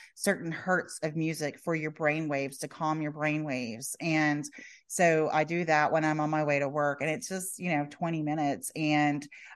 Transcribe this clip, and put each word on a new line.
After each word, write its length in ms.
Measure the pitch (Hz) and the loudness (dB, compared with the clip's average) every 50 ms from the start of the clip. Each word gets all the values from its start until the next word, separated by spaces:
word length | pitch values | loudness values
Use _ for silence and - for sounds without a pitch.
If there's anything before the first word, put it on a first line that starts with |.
| - - _ | -20 -20 _
certain 380 | - - 202 190 - 127 165 | -4 0 0 0 0 -2 -6
hertz 480 | 160 - - 185 185 175 - - - - - | -6 -4 0 2 2 2 0 -2 -6 -6 -4
of 120 | 156 151 | -4 -2
music 440 | 160 160 160 160 147 151 143 131 - | 0 0 0 0 -2 -4 -4 -6 -4
for 140 | - 175 165 | -2 -2 -2
your 180 | 160 151 156 | 0 -2 -4
brain 360 | 151 - 165 151 147 156 160 151 | -4 0 0 2 2 2 0 0
waves 320 | 147 139 139 135 139 - | 0 0 -2 -2 -4 -8
to 80 | - 143 | -10 -10
calm 340 | - - 165 156 156 156 | -6 -4 -2 0 0 0
your 100 | 156 147 | -2 -4
brain 320 | 147 151 151 151 151 156 151 | -4 -2 -2 0 0 0 -2
waves. 520 | 151 135 127 123 113 110 113 131 - - - | -2 -4 -4 -4 -6 -8 -8 -8 -10 -8 -4
And 420 | - 170 156 156 156 151 147 147 147 - - - - - - - _ - | -2 0 2 2 4 2 2 0 -2 -6 -10 -16 -20 -20 -20 -20 _ -6
so 420 | - - 180 170 160 160 156 147 | 0 4 4 6 6 6 4 4
I 120 | - 156 156 | 2 2 2
do 220 | 151 170 175 175 | 2 0 0 2
that 260 | 160 156 151 151 120 | 4 4 4 6 4
when 120 | - 160 156 | 4 4 4
I'm 160 | 156 156 156 | 2 2 2
on 120 | 151 151 | 0 0
my 120 | 156 156 156 | 0 2 2
way 140 | 147 143 143 | 2 2 2
to 100 | 139 139 | 2 0
work, 340 | 139 151 147 147 139 - | 0 0 0 0 0 0
and 100 | - 160 | -2 -2
it's 180 | 156 - - - | -2 -4 -6 -6
just, 300 | 190 190 180 - - - | -6 -6 -6 -8 -8 -6
you 100 | 180 180 | -2 0
know, 160 | 165 147 147 143 | 0 0 0 -2
twenty 320 | - - 175 165 165 160 151 | -4 -4 -4 -2 -2 -2 -2
minutes. 480 | 147 151 160 151 143 135 - - - - | -2 0 0 0 0 0 -2 -6 -8 -4
And 480 | 156 156 151 151 147 147 147 147 147 147 - - - - - - | -2 0 2 4 4 4 4 2 0 -4 -8 -14 -18 -20 -20 -8